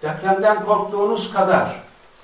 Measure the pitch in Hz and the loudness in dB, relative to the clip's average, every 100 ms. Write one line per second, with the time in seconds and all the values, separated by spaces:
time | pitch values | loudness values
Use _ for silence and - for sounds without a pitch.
0 | 151 160 190 196 214 214 196 208 - 202 | -6 -6 -2 2 4 2 2 0 0 -2
1 | 208 226 - 202 180 - - - - - | 0 -2 -4 0 2 2 0 -8 -16 -20
2 | - - | -20 -20